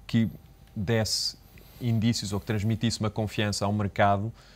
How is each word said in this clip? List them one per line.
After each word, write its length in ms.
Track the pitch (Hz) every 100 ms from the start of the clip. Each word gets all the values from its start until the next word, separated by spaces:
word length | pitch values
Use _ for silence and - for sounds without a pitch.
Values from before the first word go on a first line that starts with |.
| -
que 240 | 117 110 - - - -
desse 600 | - 101 113 104 - - - - - - -
indícios 520 | 123 113 113 113 101
ou 60 | 101
que 80 | -
transmitisse 540 | 110 104 110 113 -
uma 100 | 107
confiança 540 | 110 107 - 104 98
ao 80 | 101
mercado 600 | 104 98 - 101 101 110 - -